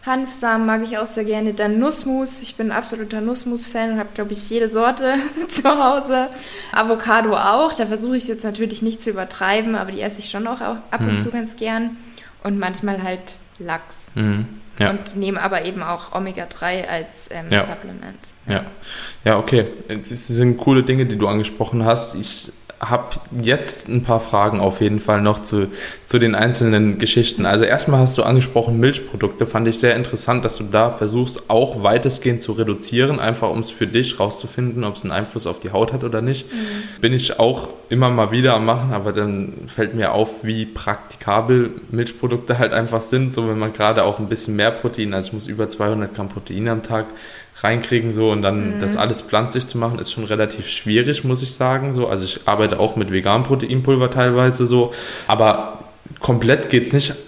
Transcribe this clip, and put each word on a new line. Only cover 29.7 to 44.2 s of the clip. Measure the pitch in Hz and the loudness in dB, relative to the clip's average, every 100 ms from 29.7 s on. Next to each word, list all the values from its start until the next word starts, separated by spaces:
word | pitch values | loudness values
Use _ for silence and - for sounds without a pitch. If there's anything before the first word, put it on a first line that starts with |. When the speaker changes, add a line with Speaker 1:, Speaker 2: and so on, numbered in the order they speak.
| 113 | 4
Speaker 2:
sehr | 123 117 | 2 2
interessant, | 123 113 - 123 110 | -2 -4 0 0 0
dass | - | -4
du | |
da | 104 104 117 | 0 2 2
versuchst, | 120 107 117 127 - - | 2 0 0 -2 -4 2
auch | 113 135 120 | 2 2 2
weitestgehend | 101 117 131 131 127 117 | 2 4 2 0 0 -2
zu | - | -2
reduzieren, | 107 107 101 - 120 135 139 | -2 0 -2 -2 2 2 2
einfach | 110 120 107 | -2 0 -2
um's | 110 110 | -2 -6
für | - 101 | -4 0
dich | 120 127 - | 2 0 0
rauszufinden, | 101 - 113 - 123 117 107 | -2 -2 -8 -4 -4 -2 -6
ob's | 101 | -6
einen | 95 | -4
Einfluss | 85 104 110 87 | -4 -4 -6 -6
auf | 90 | -8
die | 95 | -2
Haut | 101 113 | 0 0
hat | 131 123 | 0 -2
oder | 110 | -2
nicht. | 120 135 - | -2 -4 -6
Speaker 1:
Mhm. | 233 214 208 208 - | -8 -6 -8 -10 -2
Speaker 2:
Bin | 117 | 2
ich | 127 127 - | 2 0 2
auch | 117 - - - - | 2 2 -8 -14 -2
immer | 117 127 | 2 4
mal | 123 104 | 4 2
wieder | 117 131 | 4 4
am | 113 | 4
machen, | 110 120 131 | 2 2 0
aber | 104 104 | -2 -2
dann | 104 104 98 98 - - | 0 -2 -2 -6 -10 -10
fällt | - 110 | -4 -2
mir | 117 101 | 0 0
auf, | 104 110 - 110 | 2 0 -2 -4
wie | 110 107 | -4 -4
praktikabel | - - 104 - - - 104 117 127 117 - - | -6 -4 -4 -8 -8 0 2 4 4 2 -4 -6
Milchprodukte | 113 120 - 123 120 - 120 | -4 -4 -4 -2 -2 0 2
halt | 120 | 2
einfach | 113 113 113 | 2 0 -2
sind. | - 127 131 | 0 0 0
So, | 123 113 | 0 -2
wenn | 107 | -2
man | 110 | -4
gerade | 110 107 113 92 | 2 2 4 2
auch | |
ein | 104 | 0